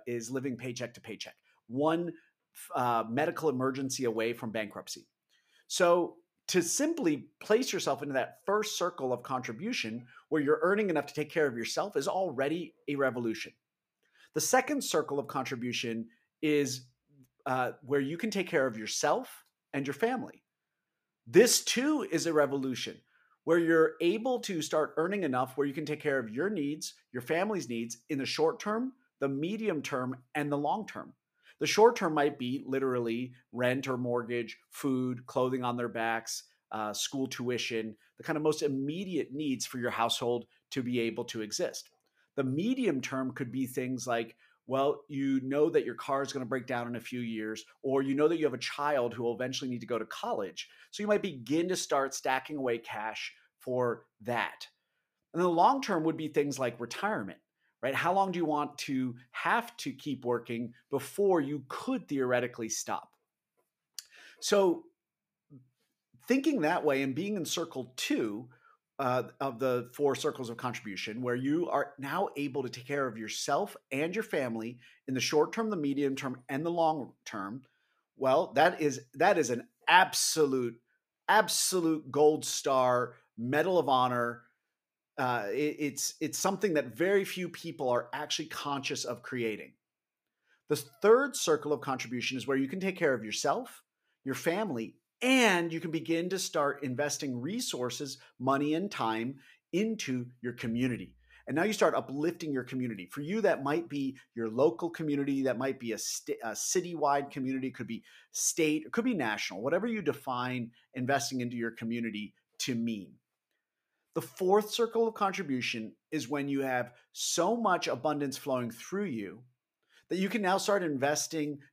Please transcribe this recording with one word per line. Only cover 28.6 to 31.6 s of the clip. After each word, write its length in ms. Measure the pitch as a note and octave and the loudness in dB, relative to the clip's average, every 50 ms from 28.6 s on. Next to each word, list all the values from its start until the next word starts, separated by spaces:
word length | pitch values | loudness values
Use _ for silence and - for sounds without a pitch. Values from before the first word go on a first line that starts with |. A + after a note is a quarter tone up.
| - G#3 G#3+ A3+ B3+ C4 - _ _ _ _ - | -2 -2 -2 -2 -2 -4 -6 _ _ _ _ -4
the 80 | C#3 C#3 | -2 -2
medium 540 | C#3 C3+ D3+ F3 G#3+ G#3+ A3 G#3 E3+ D3 | -2 -2 -2 -2 -4 -2 -2 -2 -2 -2
term, 420 | C3 - D3 C3 B2+ B2+ C3 B2+ - _ - | -2 -4 -4 -4 -2 -4 -6 -8 -10 _ -4
and 160 | D3+ D3 D3 | -4 -2 0
the 60 | C#3+ C#3+ | 0 -2
long 280 | D3 D3 F3 G#3 G#3 | 0 -2 -2 -4 -4
term. 280 | - - G#2 C2 - - _ _ _ _ _ _ - - | -8 -10 -12 -14 -14 -16 _ _ _ _ _ _ -20 -10
The 60 | - | -4